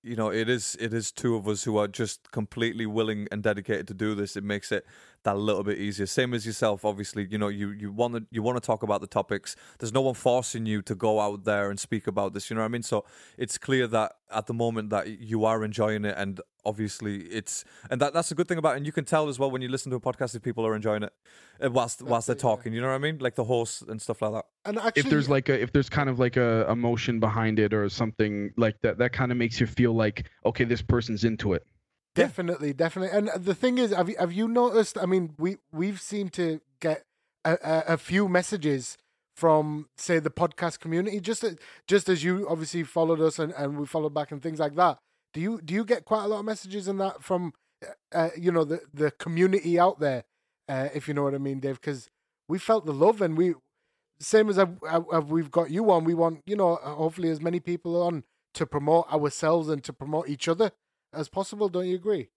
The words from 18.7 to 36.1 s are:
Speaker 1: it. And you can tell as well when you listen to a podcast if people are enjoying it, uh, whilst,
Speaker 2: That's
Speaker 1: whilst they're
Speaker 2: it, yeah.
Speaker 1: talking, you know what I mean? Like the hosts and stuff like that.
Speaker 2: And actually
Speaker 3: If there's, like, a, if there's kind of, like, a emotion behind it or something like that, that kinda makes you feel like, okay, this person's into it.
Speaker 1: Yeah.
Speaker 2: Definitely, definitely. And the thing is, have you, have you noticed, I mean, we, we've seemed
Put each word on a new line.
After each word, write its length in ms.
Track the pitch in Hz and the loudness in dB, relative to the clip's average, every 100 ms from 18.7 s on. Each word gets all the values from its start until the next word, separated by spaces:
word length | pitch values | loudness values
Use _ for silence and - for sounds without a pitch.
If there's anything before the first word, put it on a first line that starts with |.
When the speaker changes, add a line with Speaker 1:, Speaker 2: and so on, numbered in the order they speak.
Speaker 1:
it. 40 | 131 | 0
And 80 | 147 | -2
you 60 | |
can 140 | 160 143 | -4 0
tell 240 | 160 151 | 2 2
as 100 | 127 | 0
well 100 | 135 | 0
when 120 | 131 | 0
you 80 | 127 | -4
listen 220 | 131 139 | -6 -4
to 40 | 127 | -4
a 60 | |
podcast 340 | 131 123 123 117 | -4 -2 -4 -4
if 60 | |
people 260 | 123 113 110 | -6 0 0
are 80 | 107 | 0
enjoying 280 | 107 107 | 0 0
it, 100 | 104 _ _ - - _ | -2 _ _ -20 -20 _
uh, 80 | 135 | 0
whilst, 280 | 123 117 - | 2 0 -6
Speaker 2:
That's 100 | 127 | 0
Speaker 1:
whilst 160 | 117 113 | 0 0
they're 60 | 120 | 0
Speaker 2:
it, 40 | |
yeah. 20 | |
Speaker 1:
talking, 320 | 123 104 113 | 2 2 -2
you 80 | 113 | -2
know 80 | 127 | -2
what 60 | 135 | 0
I 20 | |
mean? 220 | 147 156 | -2 -2
Like 160 | 127 - | -4 -2
the 100 | 117 | 0
hosts 360 | 123 113 - | 0 0 -8
and 200 | - 110 | -12 -10
stuff 200 | - 110 | -6 -4
like 120 | 107 | -4
that. 120 | 107 - _ - | -4 -10 _ -6
Speaker 2:
And 120 | 214 | -2
actually 260 | 220 147 | 0 0
Speaker 3:
If 60 | 135 | 4
there's, 200 | 151 135 | 2 4
like, 180 | 139 131 | 2 2
a, 100 | 131 | 0
if 100 | 120 | 2
there's 160 | 143 135 | 0 2
kind 200 | - 135 | 0 0
of, 100 | 123 | 2
like, 160 | 123 127 | 2 4
a 340 | 120 113 90 | 4 4 2
emotion 520 | 117 120 120 - 117 | 2 2 0 0 2
behind 380 | 110 110 110 107 | 2 2 2 4
it 140 | 104 | 4
or 140 | 107 101 | 2 0
something 640 | - 113 - 107 101 101 - | 0 -2 0 0 0 -4 2
like 180 | 110 - | 2 2
that, 160 | 117 92 | -2 2
that 160 | 123 | 0
kinda 220 | 120 127 123 | 2 0 0
makes 260 | 117 117 | -2 0
you 60 | 120 | 0
feel 260 | - 120 | 4 4
like, 360 | 113 110 - - _ 110 | 4 0 -2 -12 _ -2
okay, 200 | - 117 | 2 0
this 160 | 120 | 0
person's 420 | - 120 117 104 | 2 0 0 2
into 300 | 113 107 101 | 2 2 0
it. 120 | 92 _ _ _ _ _ - | 0 _ _ _ _ _ 2
Speaker 1:
Yeah. 100 | - | 2
Speaker 2:
Definitely, 480 | - 175 165 147 | 2 -4 -2 -4
definitely. 440 | 135 165 190 185 202 | 0 0 0 0 0
And 260 | 208 185 | 0 -2
the 120 | 180 180 | -2 2
thing 240 | 254 247 | 2 2
is, 120 | 233 | 2
have 160 | 185 175 | 2 0
you, 80 | - | 0
have 120 | 180 | -2
you 160 | 175 226 | 0 2
noticed, 520 | 240 240 220 214 208 | 4 4 4 2 -2
I 60 | 185 | 2
mean, 260 | 185 165 151 | 2 0 -2
we, 180 | 170 196 _ | -2 -2 _
we've 280 | 156 190 196 | -4 -4 -4
seemed 320 | - | -6